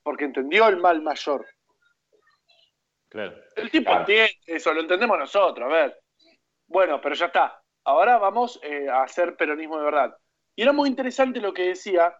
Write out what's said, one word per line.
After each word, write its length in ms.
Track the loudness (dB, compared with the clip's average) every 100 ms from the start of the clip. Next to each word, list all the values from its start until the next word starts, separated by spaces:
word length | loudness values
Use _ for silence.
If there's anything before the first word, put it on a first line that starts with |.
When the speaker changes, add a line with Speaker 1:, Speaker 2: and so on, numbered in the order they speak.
Speaker 1:
porque 240 | -8 -6
entendió 420 | -6 -4 -2 4 4
el 100 | 4
mal 240 | 2 2
mayor. 440 | -2 -6 -4 -6 -8 _ _ _ _ _ _ _ _ _ _ _ _ _ _ _ _
Speaker 2:
Claro. 260 | -12 -12 -14 _
Speaker 1:
El 140 | -12 -4
tipo 220 | -2 2
Speaker 3:
Claro. 100 | 0
Speaker 1:
entiende 360 | 2 2 2 -2 -10
eso, 260 | -4 -2
lo 80 | -2
entendemos 360 | -2 -2 0 -2
nosotros, 520 | 0 0 0 0 -2
a 40 |
ver. 260 | 0 0 -4 _ _ _ _ _ _ _
Bueno, 320 | 0 2 0
pero 140 | -4
ya 120 | -4 -2
está. 340 | 0 0 -2 _ _
Ahora 320 | 0 4 6 4
vamos, 420 | 4 0 -4 -6
eh, 240 | -10 -6 -2
a 140 | -2
hacer 320 | -2 -2 -2
peronismo 420 | 0 -2 -2 -6 -4
de 80 |
verdad. 320 | 0 0 0 -4 _ _ _
Y 60 | 0
era 100 | 2
muy 160 | 2 0
interesante 520 | -2 -4 0 -2 0
lo 120 | -6
que 160 | -2 -4
decía 460 | -4 0 2 2